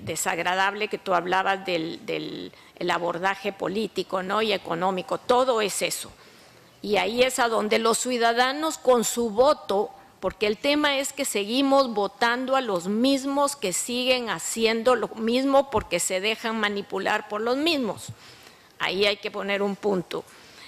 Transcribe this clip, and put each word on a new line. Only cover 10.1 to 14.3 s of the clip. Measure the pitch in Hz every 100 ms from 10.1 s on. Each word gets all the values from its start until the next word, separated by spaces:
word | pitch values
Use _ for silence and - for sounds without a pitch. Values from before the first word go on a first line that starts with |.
| _
porque | 185 - 208
el | 214
tema | 285 294 302 277
es | 277
que | - 269
seguimos | 208 202 254 277 269 262
votando | 208 196 - 233 240 262 269
a |
los | 240 185 175
mismos | 214 262 277 269 277 285 -
que | 196
siguen | 170 - 247 254 254
haciendo | 233